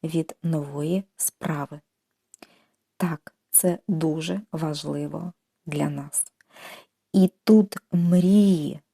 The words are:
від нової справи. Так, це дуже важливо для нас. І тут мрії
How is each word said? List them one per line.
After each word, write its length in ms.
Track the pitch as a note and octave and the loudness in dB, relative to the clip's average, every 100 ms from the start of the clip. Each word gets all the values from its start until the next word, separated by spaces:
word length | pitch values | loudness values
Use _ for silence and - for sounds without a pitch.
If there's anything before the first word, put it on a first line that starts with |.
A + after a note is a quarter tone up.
від 320 | D#3+ E3 D#3+ - | -4 -4 -4 -6
нової 600 | E3+ D#3+ C#3+ C#3+ D3+ F#3 G3 _ | -4 -4 -4 -6 -4 -4 -6 _
справи. 640 | - _ F#3+ D3+ C#3+ D3 _ _ _ _ _ _ - _ _ _ _ _ | -8 _ -6 -6 -6 -12 _ _ _ _ _ _ -20 _ _ _ _ _
Так, 380 | F3+ D#3 - _ _ | -4 -4 -12 _ _
це 280 | - F#3 F3 - | 0 0 -2 -4
дуже 520 | E3 D#3+ D#3 D#3+ F#3 G#3+ | -2 -2 -4 -6 -8 -8
важливо 800 | D#3+ D#3+ D3+ D#3 D3 D3 D#3 F3 - _ _ - | -6 -6 -6 -8 -8 -8 -10 -12 -14 _ _ -10
для 240 | D3 D3 | -4 -4
нас. 420 | C#3+ C#3+ - - _ _ - - - _ _ _ | -6 -8 -8 -8 _ _ -20 -20 -20 _ _ _
І 180 | G3 F#3 _ | 4 4 _
тут 320 | - A3 G3+ - _ | 6 6 6 -2 _
мрії 880 | F3+ E3+ F3+ F3+ G3+ G3+ F3 C#3+ D3 _ | -2 2 4 6 6 6 2 -2 -8 _